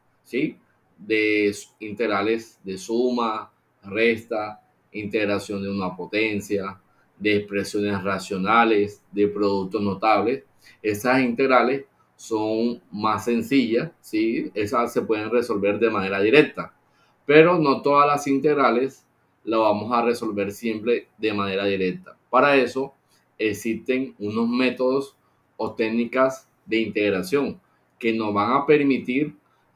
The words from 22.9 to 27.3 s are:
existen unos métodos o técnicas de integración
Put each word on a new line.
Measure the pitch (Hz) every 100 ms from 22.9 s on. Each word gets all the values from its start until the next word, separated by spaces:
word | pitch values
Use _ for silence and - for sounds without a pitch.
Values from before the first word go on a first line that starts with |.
| - _ _ _ -
existen | 107 101 117 101 - 127 135 -
unos | 104 110 117
métodos | 123 127 123 127 135 135 _ _ _ _ -
o | 110 -
técnicas | 110 117 117 131 131 131 - _ -
de | 113
integración | 107 104 104 95 92